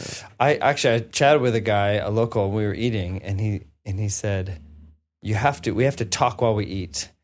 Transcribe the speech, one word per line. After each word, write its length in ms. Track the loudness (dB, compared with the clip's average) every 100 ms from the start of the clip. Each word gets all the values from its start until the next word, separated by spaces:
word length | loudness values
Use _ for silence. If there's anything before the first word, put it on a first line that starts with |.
| -12 -12 -16 0
I 140 | 2 4
actually, 380 | 2 2 4
I 40 | 2
chatted 420 | 0 2 4 6
with 120 | 4
a 60 | 2
guy, 320 | 2 2 2
a 160 | 0 0
local, 340 | 0 0 0 0
and 80 |
we 100 | 0
were 100 | -2
eating, 480 | 0 -2 -2 -4 -6
and 180 | -6 -2
he, 220 | -2 -2 -6 _
and 140 | -8 -4
he 100 | -4
said, 520 | -4 -2 -4 -4 -10 -16 -20 -20 _ _ _
"You 120 | -4
have 260 | 0 0 0
to, 100 | -4
we 120 | 0
have 120 | 0 0
to 80 |
talk 360 | -6 0 -2 2
while 140 | 0
we 100 | 0 -2
eat." 440 | -6 -8 -8 -12 _